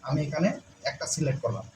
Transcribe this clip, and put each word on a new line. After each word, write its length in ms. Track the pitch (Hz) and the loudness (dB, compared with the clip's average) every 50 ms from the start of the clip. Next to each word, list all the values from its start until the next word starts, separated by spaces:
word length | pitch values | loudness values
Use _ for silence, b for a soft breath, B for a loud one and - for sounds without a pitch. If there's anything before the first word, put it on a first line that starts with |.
| - | 0
আমি 120 | 131 135 - 151 | 0 0 2 2
এখানে 220 | 139 156 156 175 214 - - - - - - - - | 0 0 2 2 2 2 0 -10 -16 -20 -6 -6 -6
একটা 160 | - - 160 - - | -4 -4 -4 -4 -2
সিলেক্ট 260 | - 160 135 135 131 - | 0 2 2 2 2 0
করলাম 220 | 127 110 - - - - | -2 -2 -2 -6 -10 -16